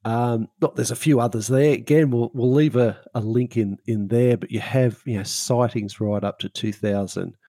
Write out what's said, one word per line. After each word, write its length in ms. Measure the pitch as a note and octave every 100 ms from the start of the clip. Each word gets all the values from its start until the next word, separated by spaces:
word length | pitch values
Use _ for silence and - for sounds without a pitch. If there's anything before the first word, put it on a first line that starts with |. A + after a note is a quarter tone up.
| A2
Um, 420 | A#2 A#2+ A#2 A2 _
look, 160 | D#3+ -
there's 140 | A#2+
a 60 | A#2+
few 240 | D#3 C3+
others 280 | A#2+ A2 G#2+
there. 260 | C3 D3
Again, 360 | C3 - D3 D3
we'll, 220 | A#2+ A#2
we'll 180 | C3+ B2
leave 240 | C3+ D3+ B2
a, 240 | A#2+ G2+ -
a 80 | A#2+
link 360 | G#2+ A#2 B2 A#2
in, 200 | G2+ G2 -
in 220 | A2 G2
there, 300 | A#2 B2 A#2
but 120 | -
you 100 | A2
have, 420 | - C3 B2+ A2 -
you 120 | G#2+
know, 60 |
sightings 760 | G#2 - - B2 A#2+ A2+ G2+ -
right 240 | G#2+ G#2
up 160 | G2+ -
to 100 | G2+
two 240 | - A2
thousand 640 | G2 G#2+ G2+ F#2+ F#2+ F2+ - _